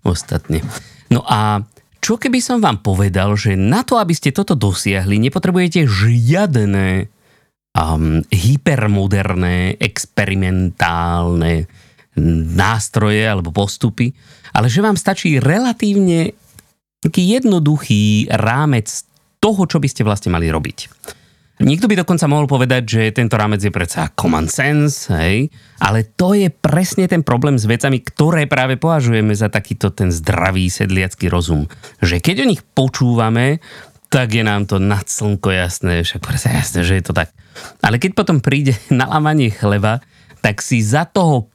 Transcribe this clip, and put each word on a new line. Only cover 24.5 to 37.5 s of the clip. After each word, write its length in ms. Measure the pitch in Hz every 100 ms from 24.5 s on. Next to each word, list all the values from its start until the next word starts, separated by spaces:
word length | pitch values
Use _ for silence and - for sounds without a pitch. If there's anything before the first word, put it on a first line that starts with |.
| - 135 147 147 139 -
hej? 400 | 82 82 107 143 - _ -
Ale 240 | 98 110
to 320 | 110 - 180
je 160 | 202 190
presne 560 | - 151 151 185 - 180
ten 160 | 170
problém 400 | 147 123 147 135
s 80 | 107
vecami, 320 | 113 139 127
ktoré 480 | - - 151 170 143
práve 320 | 135 131 131
považujeme 480 | 160 160 120 113 107 101
za 80 | 107
takýto 480 | 104 - 95 101
ten 160 | - 95
zdravý 640 | 82 78 87 92 92 90
sedliacky 560 | - 95 92 90 - 90
rozum. 400 | 87 82 78 76 - - _
Že 160 | 85 87
keď 180 | 156 202
o 80 | 269
nich 160 | 156 _
počúvame, 960 | - 135 - 123 117 113 113 123 160 - - - _ _
tak 240 | 135 120
je 80 | 113
nám 240 | 110 104 101
to 160 | 98
nad 240 | 98 101 -
slnko 480 | - 107 98 98
jasné, 480 | 92 87 - 92 85
však 200 | 82 - -
predsa 240 | - -
jasné, 320 | 147 135 90
že 160 | 87 95
je 80 | -
to 80 |
tak. 160 | 78 82 _ _